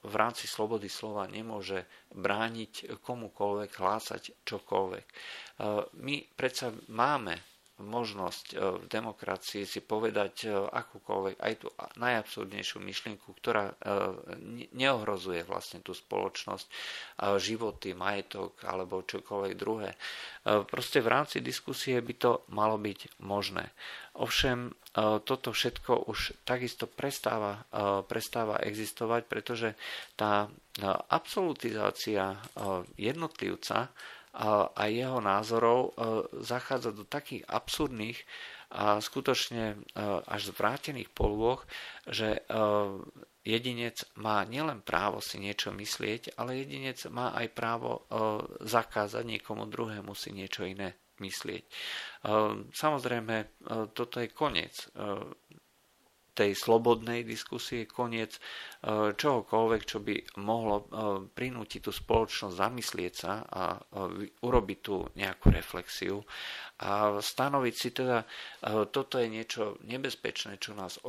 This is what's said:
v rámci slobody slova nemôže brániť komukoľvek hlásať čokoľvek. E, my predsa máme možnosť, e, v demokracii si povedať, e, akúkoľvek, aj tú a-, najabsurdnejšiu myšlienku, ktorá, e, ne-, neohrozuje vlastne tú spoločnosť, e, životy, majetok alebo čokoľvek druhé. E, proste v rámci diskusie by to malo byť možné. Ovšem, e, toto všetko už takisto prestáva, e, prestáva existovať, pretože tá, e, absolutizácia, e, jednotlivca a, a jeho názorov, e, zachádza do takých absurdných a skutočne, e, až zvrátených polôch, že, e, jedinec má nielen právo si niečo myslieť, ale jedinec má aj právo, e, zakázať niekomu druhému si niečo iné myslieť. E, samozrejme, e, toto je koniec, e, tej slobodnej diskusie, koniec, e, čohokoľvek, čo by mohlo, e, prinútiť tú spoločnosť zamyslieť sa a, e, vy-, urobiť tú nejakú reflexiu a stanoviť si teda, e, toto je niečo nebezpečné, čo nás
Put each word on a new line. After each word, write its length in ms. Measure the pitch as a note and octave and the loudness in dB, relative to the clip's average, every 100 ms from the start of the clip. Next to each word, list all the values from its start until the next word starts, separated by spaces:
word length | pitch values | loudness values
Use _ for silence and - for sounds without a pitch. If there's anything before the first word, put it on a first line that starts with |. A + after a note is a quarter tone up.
v 140 | G#2 G#2+ | -2 4
rámci 320 | A2 A2+ - | 4 2 -6
slobody 400 | - G#2+ A2 G2 | -2 0 0 -4
slova 400 | - A2 G#2 F#2+ | -8 -6 -4 -4
nemôže 560 | G2+ A2+ G#2+ F#2+ F#2+ F2 - - G2+ | -6 -6 -6 -4 -4 -6 -16 -18 -2
brániť 800 | G2 G2+ A2+ A2+ A2 - - A2+ | 0 2 0 -2 -10 -10 -10 -10
komukoľvek 680 | - B2 G#2+ - G2+ G2+ G2+ - | -6 -6 -6 0 0 2 -2 0
hlásať 720 | F#2+ G2 - G2 - - - | 2 2 -2 -8 -10 -12 -8
čokoľvek. 560 | G2+ - G2 F#2+ G2 | -6 0 2 2 -2
E, 100 | - - - - - - G#2+ G#2 - | -10 -16 -14 -12 -12 -4 0 0 -2
my 240 | - C3 C#3+ - | -6 -4 -4 -6
predsa 400 | - C3 - B2 G#2+ - | -2 -2 0 -4 -6 -6
máme 680 | A2 C3 D3 G2+ E2+ - - _ - | 2 4 4 0 -6 -8 -20 _ -16
možnosť, 720 | G#2 A#2 A2+ G2+ F#2 - - | -4 -2 -2 -2 -4 -4 -8
e, 40 | - F#2+ F#2 | -2 0 0
v 40 | F2+ | -4
demokracii 800 | A2 A2+ G2+ F#2+ F#2+ - G#2 G2 | -4 -4 -6 -4 -4 -4 -4 -4
si 160 | G2+ | -6
povedať, 640 | - A2 A2 G#2 G2 - A2+ | -2 0 2 2 0 -2 -2
e, 80 | G2+ | 0
akúkoľvek, 800 | G2 - - G#2 - G2 F#2+ F#2+ | 0 -2 -6 -10 -2 0 0 -2
aj 180 | - A2 | -2 -2
tú 80 | - - | -8 -10
a-, 160 | - - | -12 -2
najabsurdnejšiu 800 | A#2+ A#2 G#2+ - G2+ G2+ G2+ G2 | 2 2 0 -8 -8 -6 -6 -6
myšlienku, 480 | F#2+ G2 A2+ G2+ - - | -8 -6 -8 -10 -14 -4
ktorá, 320 | - A2 G2 | 2 4 2
e, 60 | - G#2+ G2+ G2 F#2 - - | -4 0 2 0 -2 -10 -12
ne-, 300 | A2 A#2 - | -12 -12 -10
neohrozuje 720 | B2 C3+ B2 G#2+ G2 F#2 E2+ | 0 2 4 2 -2 -2 -2
vlastne 400 | F2 F2+ - F2 | -2 -4 -6 -12
tú 80 | - | -10
spoločnosť, 760 | F2 - G2 F#2+ - - F#2+ - | -10 -2 -2 0 -4 -6 -6 -8
e, 60 | - - - - - G2+ G2+ | -10 -10 -10 -12 -2 2 2
životy, 560 | F#2+ A2 A2+ - G2 | 2 -2 -2 -4 -6
majetok 720 | F2+ F#2 G2+ - G2+ F#2 - | -2 -2 -2 -4 -6 -8 -8
alebo 400 | F#2 F#2+ F#2 F#2+ | -6 -4 -2 -4
čokoľvek 480 | - F#2+ - G2+ G2 F#2+ | -4 -8 -4 -2 -2 -2
druhé. 320 | G2+ A2 G2 | -2 -2 -4
E, 60 | F#2+ - - - - - G#2+ | -6 -10 -8 -10 -2 4 4
proste 400 | G2 - - D3 | 4 -2 2 4
v 80 | A2+ | 6
rámci 320 | B2+ D3 - | 4 4 -2
diskusie 560 | B2 C3 - C3+ - B2 | -4 -4 -4 -4 0 0
by 140 | A#2 B2 | 0 2
to 160 | B2+ A#2 - G#2 | 4 4 0 2
malo 240 | G#2+ G#2+ | 4 4
byť 400 | G#2 F#2+ - - | -2 -6 -12 -10
možné. 480 | G2 G2+ G2+ - - - - - - - | -2 -2 -2 -4 -6 -8 -14 -12 -10 -4
Ovšem, 420 | A#2 - C3+ B2 | 0 2 2 2
e, 60 | A#2+ - - - G#2+ G#2+ | -4 -12 -4 2 4 4
toto 320 | - C3 - | 2 -2 -2
všetko 560 | A2 A#2+ - - B2 - | 0 -2 -2 2 2 2
už 400 | G#2 - - - | -2 -4 -4 -2
takisto 400 | B2 B2 - A2+ | 0 0 -4 -8
prestáva, 720 | - C#3 - - A2 G#2 G#2 | -2 -4 0 0 2 0 -4
e, 440 | - G#2+ G2+ G2 F#2+ | -6 0 4 2 2
prestáva 480 | A#2 - A#2+ A2 G#2+ | -4 -2 -2 0 2
existovať, 580 | G#2+ G#2 G#2+ - A2+ A#2 - | 0 -2 -4 -2 2 2 0
pretože 480 | - - A#2 A2+ G#2 - - - - | -4 -2 0 0 -2 -8 -10 -8 0
tá, 320 | G#2+ G#2 G#2 | 4 6 4
e, 400 | - _ - G2 | -4 _ -2 2
absolutizácia, 1400 | F#2 - E3 - - F3+ C#3+ A2+ G#2+ G#2 - - G#2 F#2+ | 2 4 2 2 0 0 0 -2 2 2 2 0 2 2
e, 60 | F#2+ - - G2+ F#2 F2+ F2+ | -2 -10 -4 -2 -2 -4 -4
jednotlivca 960 | G#2 D#3 D#3+ - G2 F#2 - A2 B2+ - - - - - | -2 -2 -4 -4 -4 -2 0 0 0 -8 -16 -16 -12 -2
a, 320 | A2 G#2 F#2+ | 4 6 6
a 160 | - G#2 | 2 2
jeho 320 | A2+ C3 B2+ | 2 0 2
názorov, 600 | G#2 G2 G#2+ A2+ A#2 B2 | 4 4 4 6 8 6
e, 100 | B2+ - A2+ A2 - - | 4 0 0 0 -2 -4
zachádza 520 | A2 B2 - C3 A#2 | -2 -2 0 -2 -2
do 120 | G#2 | -6
takých 400 | G2+ C#3+ - A#2 | -6 -8 -6 -10
absurdných 760 | - - - - D3 A#2 G#2+ A#2+ - - - - - | -2 -2 -2 0 0 -2 -4 -6 -10 -14 -14 -16 -8
a 280 | F#2 G#2 G#2 | 0 4 4
skutočne, 640 | G#2+ C3+ C#3 B2 - A#2+ A2 | 2 0 2 2 2 -2 -2
e, 40 | G#2 - - G#2 F#2 - | -4 -8 -4 0 0 -2
až 240 | G#2 F#2+ | -4 -4
zvrátených 600 | - G#2 C3+ - C3 A2 | 2 2 2 -6 -6 -6
polôch, 520 | - A2 G#2 A2+ C3 - - - - - | 0 2 4 2 2 -4 -12 -12 -12 -6
že, 320 | G#2+ G#2+ G#2+ | 0 2 0
e, 200 | - A2+ G#2+ G#2 G2+ G2 - - - _ | 0 2 6 6 2 -2 -10 -16 -20 _
jedinec 600 | - A2+ B2+ A#2+ A#2+ - - - | 0 0 0 -4 -4 -6 -10 -4
má 240 | G#2+ G#2+ | 2 2
nielen 360 | G2 B2+ D#3 A2+ | 2 -2 -2 -4
právo 400 | - E2 G2+ G2+ | 0 2 2 0
si 200 | - - | -6 -6
niečo 320 | G2 G2+ G#2 | -4 -2 -4
myslieť, 680 | G2 G#2 - G#2 A#2 - - | -4 -6 -2 -2 -2 -6 -6
ale 240 | A#2+ C3 | -4 -4
jedinec 360 | C#3 C#3 C3+ B2 - | -6 -6 -6 -6 -8
má 240 | A#2+ B2 A2+ | -4 -2 -2
aj 100 | A#2 - | -4 -2
právo, 340 | A#2 A#2 A#2+ A#2+ | -2 0 -2 -4
e, 40 | - A2 A2 G#2+ - - | -4 0 2 0 -4 -8
zakázať 600 | A2 A#2 A2 A2 G#2 A2+ | 2 2 2 0 0 -2
niekomu 440 | A#2 A2 - G#2+ G#2+ | -4 -6 -6 -6 -6
druhému 440 | A2 A2+ G#2 G2+ | -4 -4 -6 -10
si 240 | G2+ - G2 | -10 -8 -8
niečo 320 | F#2+ - F#2 | -8 -6 -6
iné 320 | F#2+ F#2+ - _ - | -4 -8 -8 _ -10
myslieť. 480 | G2 - - F#2+ | -8 -6 -6 -8
E, 60 | - - - - - - G#2+ G#2+ G#2+ G#2 A2+ - | -10 -10 -8 -8 -10 -6 4 4 4 0 -8 -2
samozrejme, 600 | D#3 D3 B2 A#2+ A2 A2 | 0 2 0 -2 0 -2
e, 60 | G#2+ _ - A2+ G#2+ - | -2 _ -6 -4 -2 -2
toto 240 | A#2+ B2 | -4 -2
je 80 | A2+ - | -4 0
koniec, 480 | D3+ F#2+ E2 - - | 2 2 -2 -8 -12
e, 640 | G2 G2+ G2+ - - _ - _ _ _ _ _ _ _ - | -8 -4 -4 -8 -14 _ -20 _ _ _ _ _ _ _ 4
tej 160 | G2+ | 4
slobodnej 720 | G2 - A2+ A#2+ A#2 A2+ A#2 | 4 6 8 8 6 4 -4
diskusie, 640 | A2+ A2+ - A#2+ - A#2+ G#2+ | -4 -8 -6 -6 -4 -4 -6
koniec, 480 | - A#2+ A2+ G#2+ - | -4 -2 -2 -4 -6
e, 40 | - - - - - G#2+ G#2+ G2+ | -12 -10 -12 -6 0 4 4 4
čohokoľvek, 680 | D3+ B2+ G2 A2 A2+ A2 - | 4 4 4 4 6 4 0
čo 160 | G#2+ | -4
by 320 | G#2+ G#2 - - | -2 -4 -4 -6
mohlo, 320 | G2+ A#2 A2 G#2 | 0 2 2 2
e, 100 | - A2 G#2+ F#2+ F#2+ | 0 -2 0 -2 -4
prinútiť 480 | - B2+ B2 G#2 G2+ | -6 -6 -6 -8 -8
tú 80 | - | -6
spoločnosť 640 | - - A2+ A2 - G2+ | -4 4 4 4 -2 -4
zamyslieť 640 | F2+ G2+ B2 - F#2+ F#2 - | 2 2 2 -4 -2 -2 -2
sa 240 | F2 G#2 | -4 -4
a, 400 | - F#2+ F2 F#2 | -4 -2 -2 -2
e, 0 | - G2+ F#2 F#2 | -6 -4 -4 -4
vy-, 120 | G2+ - | -8 -4
urobiť 340 | B2 B2+ G2+ F#2+ | 4 6 4 -4
tú 160 | - F#2+ E2+ - | -2 -2 -2 -2
nejakú 320 | G2 - - | -2 8 8
reflexiu 720 | F2 - F2+ - - F2+ G2+ G#2+ - - - - - | 8 4 -8 -6 -4 -2 -4 -6 -10 -8 -10 -12 -6
a 320 | G2 G2+ G#2+ G2+ | 0 4 4 4
stanoviť 560 | - - C3+ C#3+ B2 | 0 2 2 4 2
si 160 | - B2 B2 | 0 -2 0
teda, 240 | B2+ A#2+ | 4 4
e, 60 | A2+ - - - - G#2+ G#2 | 2 -10 -12 -6 2 4 4
toto 240 | C#3 C3+ C3 | 0 0 0
je 160 | A#2 | 0
niečo 480 | A2 A2+ A#2+ G#2+ G2+ G2+ | -2 -4 -2 -2 -4 -8
nebezpečné, 720 | B2+ C3+ - A2+ - A2 G2+ | -6 -6 -4 -4 -4 -6 -8
čo 160 | - G#2 | -8 -8
nás 240 | F#2 - | -8 -6